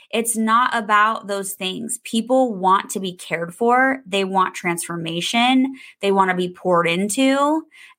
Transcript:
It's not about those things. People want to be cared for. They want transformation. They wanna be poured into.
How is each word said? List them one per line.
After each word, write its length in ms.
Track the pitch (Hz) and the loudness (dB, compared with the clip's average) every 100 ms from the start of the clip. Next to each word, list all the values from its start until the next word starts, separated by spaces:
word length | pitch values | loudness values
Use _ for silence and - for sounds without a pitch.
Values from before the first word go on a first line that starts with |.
| _ | _
It's 260 | 220 233 220 | -4 -2 -2
not 400 | 220 226 254 233 | 2 2 2 -2
about 520 | 208 208 214 220 196 | 0 2 2 0 -6
those 260 | 196 196 | -6 -6
things. 460 | - 185 185 - - | -8 -8 -6 -8 -10
People 540 | - 226 226 262 254 | -4 -4 2 2 2
want 360 | 196 185 190 - | 0 2 2 0
to 100 | 214 | -6
be 140 | 190 | -8
cared 420 | 180 - 165 170 - | -10 -8 -6 -6 -2
for. 480 | 233 247 262 269 185 | 2 4 2 0 -4
They 200 | 196 190 | -4 0
want 280 | 190 185 | 0 0
transformation. 1200 | - 180 170 - 170 165 165 170 233 247 262 262 269 - - | -2 -4 -4 -6 -8 -6 -6 -2 0 2 4 2 -2 -16 -4
They 100 | 202 | 0
wanna 240 | 196 185 180 | 2 2 0
be 140 | 180 | -2
poured 400 | 180 185 175 170 | -4 0 2 2
into. 760 | 170 208 254 269 269 285 320 311 - - | 0 -2 2 2 2 2 0 -4 -18 -20